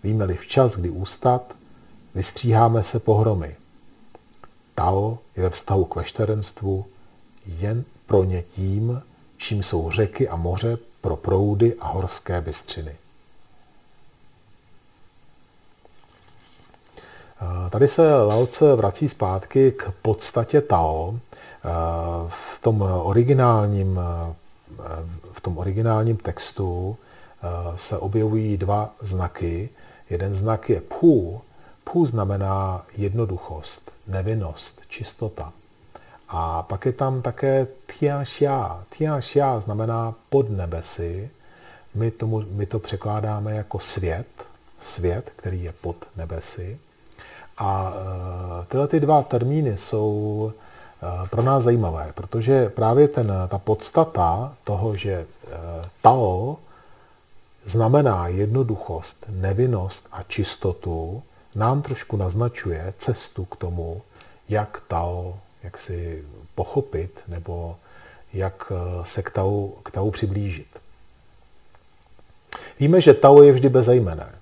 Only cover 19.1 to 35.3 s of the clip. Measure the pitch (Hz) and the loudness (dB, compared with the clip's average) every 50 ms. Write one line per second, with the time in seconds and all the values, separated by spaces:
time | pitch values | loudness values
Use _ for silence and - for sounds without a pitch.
19.1 | - - 107 92 92 95 - - - 135 135 131 - - - 95 92 - - 110 | -2 -2 -2 -2 -2 -4 -6 0 4 6 6 6 4 2 -8 -10 -10 -4 -2 -2
20.1 | 104 - - - - 120 113 - - 147 147 - 104 87 82 78 78 80 82 92 | -2 0 -4 -2 -2 -2 -2 4 2 2 4 4 2 2 2 0 0 -2 -4 -6
21.1 | 113 120 - - - - - - - - - - 85 82 82 82 85 85 85 85 | -6 -8 -10 -14 -20 -20 -20 -20 -20 -12 -8 -6 -4 -2 -2 -2 -4 -4 -4 -4
22.1 | 85 85 85 82 - - - - - - - 120 110 104 98 95 92 90 82 92 | -4 -6 -6 -8 -10 -12 -14 -16 -16 -2 0 0 2 2 0 0 0 0 0 2
23.1 | 101 117 120 127 139 131 127 123 117 110 104 101 104 101 95 95 92 90 87 85 | 2 2 4 4 4 4 6 4 4 4 2 2 0 0 0 0 0 -2 -2 -4
24.1 | 85 85 85 85 85 - - - - _ _ - - - - - - 80 82 85 | -4 -6 -6 -8 -10 -12 -18 -20 -20 _ _ -20 -18 -16 -12 -12 -10 -10 -10 -12
25.1 | 85 82 - 90 - - - 95 87 80 90 98 95 107 113 117 110 107 110 117 | -12 -14 -16 -18 -20 -10 -8 -6 -6 -4 -4 -4 -2 0 2 2 2 2 2 2
26.1 | 113 104 - - 87 - - - - - 98 90 87 87 92 95 113 - - - | 0 -2 -4 -8 -6 -6 -8 -8 -6 -4 -4 -4 -4 -4 -6 -6 -8 -10 -16 -20
27.1 | - - - - - - - 87 87 85 87 87 85 87 - - 107 - - 98 | -20 -20 -20 -20 -18 -12 -8 -8 -6 -6 -6 -8 -8 -8 -8 -6 -6 -4 -4 -2
28.1 | 98 113 110 107 107 110 110 107 101 92 95 92 101 104 107 - - _ 107 101 | 0 0 0 2 0 0 0 0 -2 -2 0 0 0 0 -2 -4 -8 _ -8 -6
29.1 | 92 92 90 90 - - 90 85 82 85 104 123 - - - - - - - - | -4 -4 -4 -4 -6 -6 -6 -4 -4 -4 -8 -10 -12 -18 -20 -20 -20 -20 -10 -8
30.1 | 92 85 95 98 101 95 101 110 113 107 - - 113 85 - - - - 170 170 | -6 -4 -4 -4 -2 -2 0 0 -2 -2 0 -2 -2 -2 -2 -10 -6 4 4 6
31.1 | 147 113 90 82 92 113 - - _ - - - - _ _ - - 175 165 127 | 6 6 2 -2 -8 -12 -16 -20 _ -20 -20 -20 -20 _ _ -4 0 0 0 2
32.1 | 117 110 101 95 101 98 98 95 98 98 98 95 92 92 - - - 104 101 98 | 0 -2 -2 -2 -2 -2 -2 -2 -2 -2 -2 -4 -4 -8 -10 -14 -8 -6 -4 -4
33.1 | 98 117 117 101 92 87 - - 80 78 76 - - - - - - - - - | -2 -2 -2 -4 -4 -10 -10 -12 -14 -14 -12 -14 -16 -16 -18 -20 -20 -20 -12 -8
34.1 | 95 95 90 107 110 110 95 80 76 - - - - - - - - - 113 - | -6 -4 -2 -2 -2 -4 -4 -6 -8 -10 -12 -12 -12 -16 -20 -18 -14 -12 -12 -14
35.1 | - - 113 107 | -10 -8 -10 -8